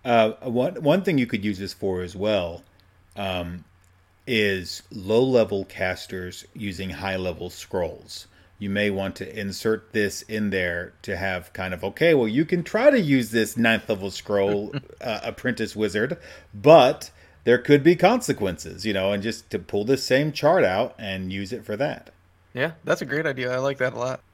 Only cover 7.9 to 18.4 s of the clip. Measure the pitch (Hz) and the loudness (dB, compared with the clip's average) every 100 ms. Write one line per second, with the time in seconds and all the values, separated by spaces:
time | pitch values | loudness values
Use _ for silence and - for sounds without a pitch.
7.9 | 78 - - - _ _ _ 101 101 104 | -8 -16 -18 -20 _ _ _ -4 0 0
8.9 | 95 98 - 95 107 101 95 110 110 _ | 0 -6 -8 -12 -8 -8 -4 -2 -2 _
9.9 | 113 101 - - 107 107 95 90 87 90 | -2 -2 -4 -8 -4 -2 -2 -2 -4 -10
10.9 | _ - 90 95 90 - - 92 90 98 | _ -10 -6 -4 -4 -8 -8 -8 -6 -8
11.9 | - 165 147 110 120 160 175 - 214 277 | 0 4 4 2 0 0 -2 -2 4 4
12.9 | 262 156 135 110 113 110 - 113 110 - | 4 4 2 2 0 0 2 2 2 0
13.9 | 101 98 - - 101 98 104 107 139 - | -4 -4 -8 -2 2 2 0 -4 -10 -12
14.9 | - 123 107 117 - 127 117 107 104 107 | -10 -6 -6 -6 -6 -6 -4 -6 -2 -2
15.9 | 104 127 170 - - - 101 139 160 127 | 0 -2 -4 -12 -20 -18 2 8 10 8
16.9 | - - _ - _ - 123 - 147 143 | 2 -12 _ -20 _ 2 2 6 6 8
17.9 | 170 180 247 - 123 | 6 4 4 0 -2